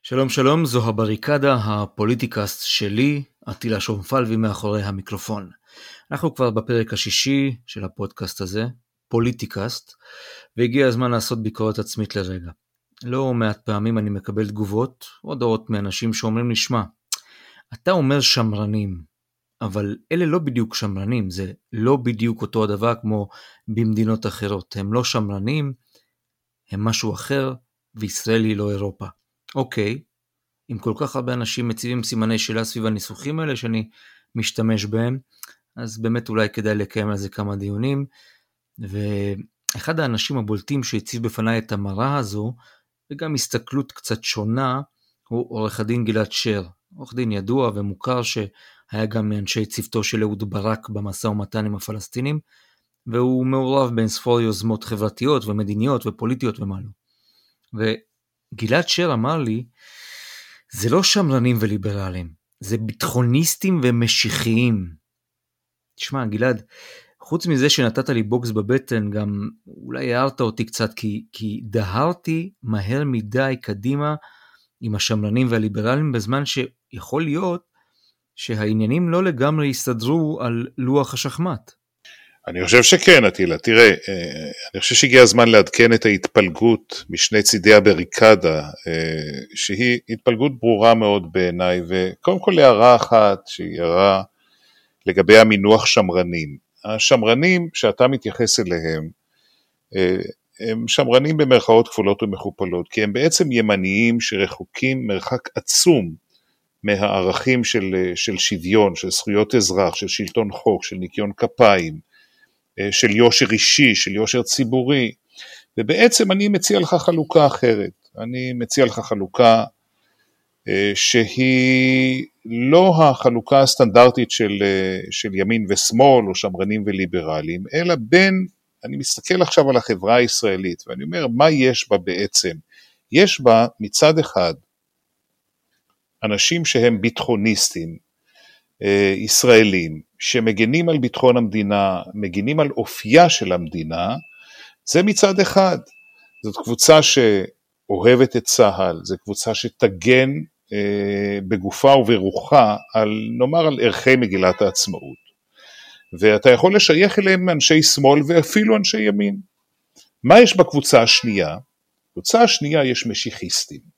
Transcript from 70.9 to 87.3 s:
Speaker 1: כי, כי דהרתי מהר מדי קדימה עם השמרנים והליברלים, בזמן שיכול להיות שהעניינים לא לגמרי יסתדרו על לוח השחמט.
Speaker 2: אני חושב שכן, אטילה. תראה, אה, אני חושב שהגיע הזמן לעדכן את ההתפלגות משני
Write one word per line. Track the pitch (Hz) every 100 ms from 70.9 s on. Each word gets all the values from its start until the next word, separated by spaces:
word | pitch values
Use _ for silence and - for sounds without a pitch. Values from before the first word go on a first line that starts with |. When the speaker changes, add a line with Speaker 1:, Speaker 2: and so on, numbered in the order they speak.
Speaker 1:
כי, | - 107 104 -
כי | - 110 107
דהרתי | 113 110 95 104 156 175 - 160 180 _
מהר | 110 107 98 135
מדי | 147 123 107 123 135 127
קדימה | - 107 120 143 147 151 - _ _ _ _ _
עם | 113
השמרנים | 104 - 110 104 117 127
והליברלים, | 117 107 101 110 135 151
בזמן | 120 101 135 143
שיכול | - 120 _ _ 110 - 139
להיות | 160 151 190 175 _ _ _ _ _ _ _ -
שהעניינים | - 107 107 110 110 151 175
לא | 170
לגמרי | 190 131 139 156 143
יסתדרו | 127 - 120 117 165 156 156
על | 123 117 123 -
לוח | 127 143 131
השחמט. | 127 139 - 180 127 _ _ _ _ - - _ _ -
Speaker 2:
אני | 87
חושב | 95 120
שכן, | 117 180 - 160
אטילה. | 107 - 90 80
תראה, | - 113 113
אה, | 87 - 95 85 78 76 - -
אני | 95
חושב | -
שהגיע | 120 135 127
הזמן | 120 117 117
לעדכן | 110 95 - 117
את | 113 113
ההתפלגות | 98 - 113 95 78 113 110 _ - -
משני | 85 -